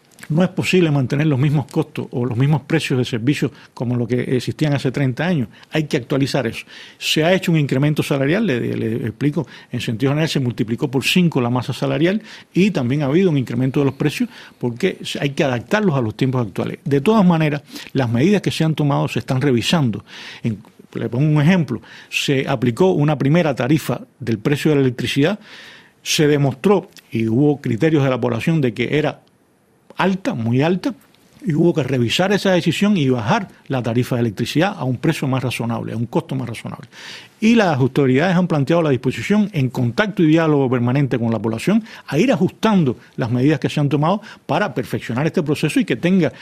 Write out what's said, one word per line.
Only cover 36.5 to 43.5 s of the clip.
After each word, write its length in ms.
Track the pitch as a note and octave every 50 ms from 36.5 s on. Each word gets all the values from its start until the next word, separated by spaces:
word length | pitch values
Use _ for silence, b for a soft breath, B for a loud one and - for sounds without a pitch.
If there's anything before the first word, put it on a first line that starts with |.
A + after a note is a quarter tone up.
| A2+ - - A#2 - - - - B B B B B B B B B _
Y 140 | G#3+ A3 A#3
las 240 | A3+ G#3 F3 D3+ B2
autoridades 560 | C3+ A#2+ - D3+ C#3+ C3 B2+ C3 D#3+ G3 F3
han 140 | F3 F#3 F3
planteado 340 | E3+ D3 C#3 B2 E3 E3+ E3
la 80 | D3+
disposición, 580 | C3+ A#2+ - C3+ A#2+ - A2 - G3+ G#3+ G#3 G3+ -
en 180 | D#3 C3 B2
contacto 520 | - B2 B2+ A#2+ A#2 - G#3+ G#3 - - E3+
y 40 |
diálogo 420 | D#3 D#3 E3 E3 D#3 D3+ C#3+ C3+ B2
permanente 500 | B2+ B2 A#2+ B2 B2 C#3+ C#3+ A#2+ C#3 A#2
con 120 | A#2 A2+
la 80 | A2+ G#2+
población, 460 | G2+ A#2 A2+ - - F3 G3+ A#3 G#3+ B B B B
a 120 | - C#3 D3
ir 140 | G#3+ C4 A#3
ajustando 640 | C#3+ F#3 - - - - A3 G#3+ F#3+ D#3+ B2+ A2 B B B B
las 140 | - C3+ G#2+
medidas 300 | A#2+ B2 B2+ D3